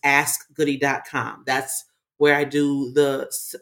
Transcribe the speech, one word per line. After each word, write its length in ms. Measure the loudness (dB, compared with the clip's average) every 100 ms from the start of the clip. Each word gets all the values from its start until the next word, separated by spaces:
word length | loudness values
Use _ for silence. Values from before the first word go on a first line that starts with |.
ask 480 | 2 2 2 -4 -8
goody 240 | -2 0 0
dot 280 | 0 -2 -4
com. 320 | -6 -6 -8 -4
That's 380 | -4 -4 -8 -12 _ _ 2
where 160 | 4 4
I 80 |
do 480 | 0 0 0 0 0
the 320 | 2 2 0 -4
s-, 260 | -10 -10 -12